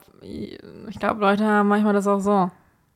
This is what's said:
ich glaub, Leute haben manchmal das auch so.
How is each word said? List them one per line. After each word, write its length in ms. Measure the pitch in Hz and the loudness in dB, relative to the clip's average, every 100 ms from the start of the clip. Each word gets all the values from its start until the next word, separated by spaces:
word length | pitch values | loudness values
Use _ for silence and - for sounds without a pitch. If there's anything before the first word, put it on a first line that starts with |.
| - - | -20 -20
ich 760 | - - 208 - - - - 202 | -16 -12 -12 -14 -20 -18 -16 -6
glaub, 200 | 202 220 | -4 0
Leute 260 | 196 202 | 2 2
haben 240 | 214 208 202 | 2 2 2
manchmal 240 | 208 208 | 2 2
das 140 | 202 202 | 2 2
auch 140 | 202 | 0
so. 300 | 196 202 180 - _ _ _ | 2 2 0 -4 _ _ _